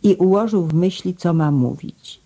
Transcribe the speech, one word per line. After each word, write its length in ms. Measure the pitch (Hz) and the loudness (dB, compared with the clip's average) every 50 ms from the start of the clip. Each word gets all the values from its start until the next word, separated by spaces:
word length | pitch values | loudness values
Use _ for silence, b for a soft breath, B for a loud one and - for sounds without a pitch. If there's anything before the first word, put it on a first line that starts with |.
i 120 | - 208 190 | 4 2 2
ułożył 520 | - 180 190 190 202 226 226 214 196 170 | 4 2 2 2 2 0 0 -2 -2 -2
w 80 | 160 156 | 0 0
myśli, 400 | 160 180 190 185 - - 185 180 | 0 0 0 -2 -4 -8 -8 -8
co 200 | - - 175 165 | -4 -2 0 0
ma 160 | 160 156 151 | 2 0 0
mówić. 720 | 147 135 123 123 123 - - - - _ _ - - _ _ | 0 0 0 -2 -4 -8 -12 -16 -18 _ _ -20 -20 _ _